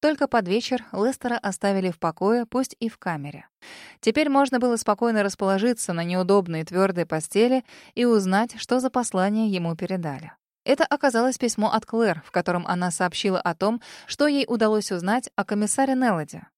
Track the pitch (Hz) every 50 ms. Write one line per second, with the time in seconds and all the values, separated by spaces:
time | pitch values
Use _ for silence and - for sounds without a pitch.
0 | - 294 311 285 294 269 - 240 208 175 185 226 233 - 262 240 220 - - 190
1 | 202 240 269 - - 247 233 233 - 196 190 - - 202 196 196 185 185 170 _
2 | - 170 160 - 185 196 226 240 240 226 - 247 262 - - _ 233 226 - -
3 | - 190 170 151 139 143 143 139 - _ _ _ - - - - - - - _
4 | - 220 214 294 311 302 277 269 277 262 269 247 233 247 233 226 - - 208 202
5 | 233 233 226 214 202 202 190 - 208 190 196 190 202 247 247 226 - - 180 165
6 | 170 170 180 185 185 180 196 202 190 175 165 160 160 160 185 180 190 196 190 175
7 | 170 165 - 160 151 - - 196 220 247 262 262 247 _ - - - - _ -
8 | 240 247 233 220 190 185 185 196 226 247 - 220 - - 240 254 254 262 _ 254
9 | 240 - - 185 185 202 208 220 226 214 196 180 170 165 165 160 196 175 190 185
10 | 170 156 139 131 160 160 - _ _ _ _ _ _ - 185 - 330 - - 277
11 | - 277 226 226 233 254 254 - - 233 - - 214 208 - 220 220 _ - 226
12 | 233 214 170 160 - - _ 180 175 - 175 175 175 - 180 175 180 180 170 -
13 | 190 180 170 - - 208 190 180 - 175 165 _ 185 202 226 240 - - - -
14 | - - - - 285 302 285 277 269 - 240 233 226 214 214 214 202 - 202 175
15 | 170 185 214 254 254 - _ - 196 - 214 208 214 208 - - 269 269 262 262
16 | 262 240 202 165 151 156 - - - - _